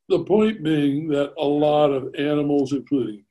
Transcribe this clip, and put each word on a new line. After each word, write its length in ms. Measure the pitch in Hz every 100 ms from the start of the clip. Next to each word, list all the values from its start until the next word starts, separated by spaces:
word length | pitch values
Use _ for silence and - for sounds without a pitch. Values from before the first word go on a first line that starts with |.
| -
the 140 | 180
point 400 | 160 208 214 214
being 440 | 151 151 143 143 160
that 240 | 143 143 -
a 80 | 143
lot 460 | 147 151 147 147
of 220 | 135 127 127
animals, 580 | 143 147 143 143 135
including 500 | 139 - 139 110 104 _